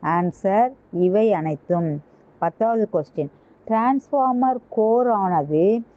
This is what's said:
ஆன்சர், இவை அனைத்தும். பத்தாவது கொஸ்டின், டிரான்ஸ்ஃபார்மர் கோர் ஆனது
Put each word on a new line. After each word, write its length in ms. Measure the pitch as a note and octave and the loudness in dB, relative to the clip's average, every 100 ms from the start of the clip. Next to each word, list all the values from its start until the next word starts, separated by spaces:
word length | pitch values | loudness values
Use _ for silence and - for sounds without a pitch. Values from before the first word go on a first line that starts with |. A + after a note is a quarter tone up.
ஆன்சர், 640 | D3 E3+ F3+ - G3 G3 B3 C4+ _ F3 | -2 -2 -2 -4 -2 0 0 -2 _ 0
இவை 260 | F3+ G3 A3 | 2 2 2
அனைத்தும். 560 | F#3+ D#3+ D3+ _ F3 E3+ D3 - _ _ _ | 0 -2 -6 _ -2 -2 -4 -10 _ _ _
பத்தாவது 460 | E3+ - A3 A3+ G#3+ | -6 -2 -2 0 -2
கொஸ்டின், 440 | F3+ D3 - C#3+ _ _ _ - | -2 -6 -8 -8 _ _ _ -4
டிரான்ஸ்ஃபார்மர் 920 | A3 A#3+ C4+ - C#4+ C4 B3 C4 B3+ _ | 0 2 0 0 0 0 0 0 -2 _
கோர் 420 | - A3 A3+ B3 A3 | -2 2 2 2 0
ஆனது 500 | F#3+ F3 D3 D3+ F3+ A#3 A3+ | 0 0 0 2 2 0 -4